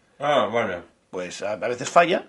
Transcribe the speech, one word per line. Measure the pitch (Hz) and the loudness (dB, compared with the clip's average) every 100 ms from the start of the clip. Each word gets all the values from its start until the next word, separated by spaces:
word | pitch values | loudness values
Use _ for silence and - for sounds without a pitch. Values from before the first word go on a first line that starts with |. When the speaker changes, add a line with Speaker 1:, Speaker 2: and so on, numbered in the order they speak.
| _ - | _ -8
Speaker 1:
Ah, | 143 139 101 | 0 2 2
vale. | 117 107 87 - _ _ | 0 -2 -4 -12 _ _
Speaker 2:
Pues | 92 90 - | -10 -8 -6
a, | 98 | -6
a | 107 | -4
veces | 110 123 135 | -4 -4 2
falla, | 175 170 196 | 4 4 2